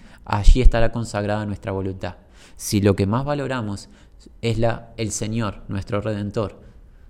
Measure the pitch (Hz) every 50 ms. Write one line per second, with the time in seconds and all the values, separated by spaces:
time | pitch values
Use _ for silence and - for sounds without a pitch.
0 | - - - - - - - 107 101 - - 127 123 - - 117 113 110 - 120
1 | 113 104 - 107 104 101 104 104 107 104 98 95 - 98 98 95 95 98 95 92
2 | - 95 - - - - - - - - - - - - - 104 98 101 95 -
3 | 101 95 107 123 139 143 147 143 139 127 131 127 113 104 101 98 - - - -
4 | - - - - - - - - - 117 113 110 117 117 113 117 - - - -
5 | 113 104 - - 110 107 110 117 113 101 95 - - - 110 98 95 - - 104
6 | 98 110 107 101 104 101 95 120 107 95 - - - - - - - - - -
7 | - -